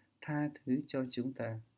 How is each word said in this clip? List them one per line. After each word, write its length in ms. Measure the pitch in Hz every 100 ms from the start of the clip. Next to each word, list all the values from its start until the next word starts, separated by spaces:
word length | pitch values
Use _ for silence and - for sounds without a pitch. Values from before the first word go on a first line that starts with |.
| _ _
tha 300 | - 147 147
thứ 260 | 147 - 131 -
cho 180 | 139 127
chúng 220 | 127 123
ta. 280 | 135 117 113 -